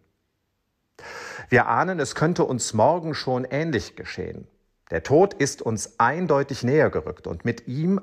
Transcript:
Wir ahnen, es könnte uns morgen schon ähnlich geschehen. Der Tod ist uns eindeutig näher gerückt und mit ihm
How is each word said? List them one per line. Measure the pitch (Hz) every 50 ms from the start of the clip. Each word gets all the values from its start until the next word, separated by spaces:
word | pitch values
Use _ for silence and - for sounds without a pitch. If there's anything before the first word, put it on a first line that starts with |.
| _ _ _ _ _ _ _ _ _ _ _ _ _ _ _ _ _ _ _ - - - - - - - - - - -
Wir | 123 120 117 117
ahnen, | 117 123 160 185 190 165
es | 139 - -
könnte | - 156 170 170 - 151
uns | - 131 113 - - -
morgen | 110 110 139 170 180 165 165 143
schon | - - 135 127 127 131
ähnlich | - 131 143 160 170 147 - - - -
geschehen. | - - - - - 85 82 - - - - _ _ _ _ _ _ _ -
Der | 82 82 -
Tod | - 135 160 196 202
ist | - - 143 135 - -
uns | - 117 110 104 - - _ -
eindeutig | 117 120 143 175 185 156 143 139 139 - 139 -
näher | 123 120 143 156 131 101
gerückt | - 87 76 78 78 - -
und | 87 85 82 -
mit | - - - -
ihm | - 123 143 160 180 196 190